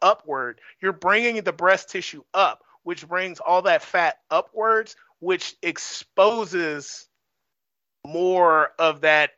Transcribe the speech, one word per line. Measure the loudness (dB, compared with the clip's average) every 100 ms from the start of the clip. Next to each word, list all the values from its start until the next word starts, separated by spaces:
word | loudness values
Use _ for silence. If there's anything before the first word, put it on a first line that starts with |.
upward, | 0 0 -4 -8 -8 -10 -20 _
you're | -6
bringing | -4 0 0 0 -2
the | -6
breast | 0 2 2 0
tissue | -10 -10 -14 -6
up, | 0 0 0 _ _
which | -12 -12 -8
brings | -6 -6 -6
all | 0 2
that | 2 0
fat | 0 -2 0 -4 _
upwards, | -4 -4 -4 0 0 -2 -14 _ _
which | -4 -4 -4 -10
exposes | -10 -8 -12 -14 -4 2 2 2 -4 -4 -4 -6 -12 -20 -20 _ _ _ _ _ _ _ _ _ -10
more | -4 0 4 4 4 2 2
of | 0 2
that | 2 2 2